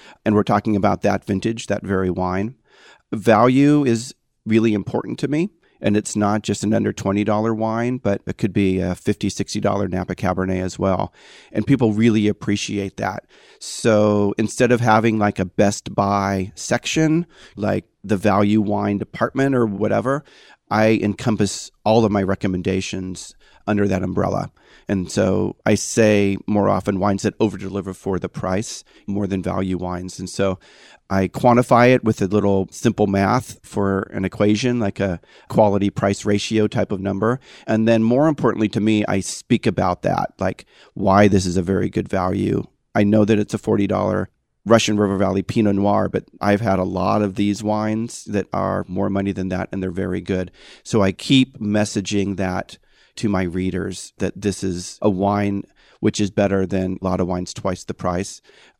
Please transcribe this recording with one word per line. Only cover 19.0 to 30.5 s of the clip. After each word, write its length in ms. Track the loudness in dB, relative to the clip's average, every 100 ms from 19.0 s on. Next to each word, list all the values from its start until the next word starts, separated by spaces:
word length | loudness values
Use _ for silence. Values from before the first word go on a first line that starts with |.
| -4 -4 -4 0 0 2
or 100 | 0
whatever, 580 | 0 0 0 0 -4 -6 -20 -20 -20 _
I 280 | 2 4 2
encompass 680 | 0 -2 -2 0 -2 -4 -14 _
all 220 | 2 4 4
of 80 |
my 100 | 2
recommendations 1120 | 0 -2 -2 -2 -2 -2 -4 -8 -8 -12 -16 -20 _ _ -2
under 180 | 0 2
that 160 | 0
umbrella. 480 | -2 -2 -2 -2 -6 _ _ -20 -4
And 200 | -4 -2
so 460 | 0 0 0 -2 -4 0
I 100 | 0
say 600 | 0 2 4 4 2 -2 -2
more 220 | 2 2
often 320 | 0 0 -2
wines 240 | 0 0
that 120 | -2 0
over-deliver 540 | -2 -2 -8 -8 -8
for 260 | -8 -4 -4
the 80 | -6
price 560 | -8 -4 -4 -4 -12 -18 _ -8
more 200 | -4 -2
than 140 | -4
value 360 | -4 -4 -4 -4
wines. 420 | -4 -8 -10 -12
And 100 | -12
so 300 | -4 -2